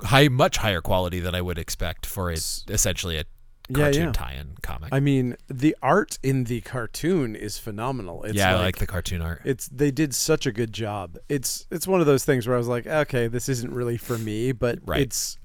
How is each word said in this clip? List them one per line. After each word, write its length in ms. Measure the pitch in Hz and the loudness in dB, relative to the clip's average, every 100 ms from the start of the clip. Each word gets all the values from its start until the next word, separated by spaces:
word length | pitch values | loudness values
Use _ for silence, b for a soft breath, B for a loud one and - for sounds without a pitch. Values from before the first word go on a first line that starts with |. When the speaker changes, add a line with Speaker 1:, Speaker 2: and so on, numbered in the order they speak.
Speaker 1:
high, 260 | 95 135 147 | 4 8 8
much 300 | 127 180 - | 6 4 4
higher 220 | 110 90 | 0 0
quality 400 | - 92 90 90 | 2 2 2 -2
than 140 | 90 | -2
I 60 | 90 | -2
would 160 | 90 85 | -2 -4
expect 480 | 80 - 87 - - | -6 -4 -4 -4 -8
for 240 | - 90 | -4 -2
a, 40 | |
Speaker 2:
S- 300 | 80 - - - | -2 -4 -6 -4
Speaker 1:
essentially 480 | 101 98 87 90 78 | 0 0 0 -4 -4
a 80 | 73 - - - - | -6 -12 -20 -20 -4
Speaker 2:
Yeah, 160 | 131 | 2
Speaker 1:
cartoon 180 | 147 143 170 | 4 4 2
Speaker 2:
yeah. 60 | |
Speaker 1:
tie-in 440 | 113 62 67 - - | 0 -2 -8 -12 -8
comic. 280 | - - 80 | -8 -6 -2
Speaker 2:
I 80 | 135 | 2
mean, 360 | 143 135 123 120 - | 4 4 2 -4 -10
the 260 | 127 151 151 | 0 2 2
art 360 | 131 180 - - | 4 4 2 -2
in 220 | 131 135 | 0 0
the 160 | 120 120 | 0 -4
cartoon 760 | - 123 110 - 156 185 123 | -4 -8 -6 -4 0 2 0
is 240 | 107 104 - | -4 -8 -8
phenomenal. 640 | 113 104 123 131 87 85 | -8 -6 -4 -4 -6 -8
It's 100 | 107 | -4
Speaker 1:
Yeah, 160 | 104 95 | 2 4
I 40 | |
Speaker 2:
like, 80 | 92 | 4
Speaker 1:
like 140 | 92 - | 2 0
the 80 | 95 | -2
cartoon 340 | 90 - 87 | -2 -4 -4
art. 180 | 82 85 | -4 -4
Speaker 2:
it's, 220 | 131 131 - | -4 -4 -4
they 220 | 131 147 | 0 0
did 240 | 131 151 | 2 0
such 320 | 123 - 156 139 | 0 0 2 0
a 60 | |
good 200 | 104 113 | -2 -4
job. 440 | 107 110 104 87 85 - | -2 -4 -4 -8 -10 -4
It's, 380 | 143 123 - - | -2 -2 -6 -6
it's 160 | 170 180 | -6 0
one 120 | 190 | 4
of 60 | 147 | 6
those 180 | 135 | 4
things 220 | - 131 110 | 4 2 2
where 80 | |
I 40 | 123 | 0
was 100 | 120 | 2
like, 180 | 120 - | -2 0
"Okay, 400 | 156 147 123 117 | 0 2 0 0
this 220 | 120 127 | 0 -2
isn't 240 | 123 131 | -2 -2
really 240 | 127 120 117 | -4 -2 -4
for 200 | - 117 | -4 -4
me," 340 | 110 107 123 | -2 -2 -2
but 260 | 117 123 117 | 0 -2 -2
Speaker 1:
Right. 160 | - 139 | -2 -2
Speaker 2:
it's 380 | 135 - - - | 0 -2 -6 -8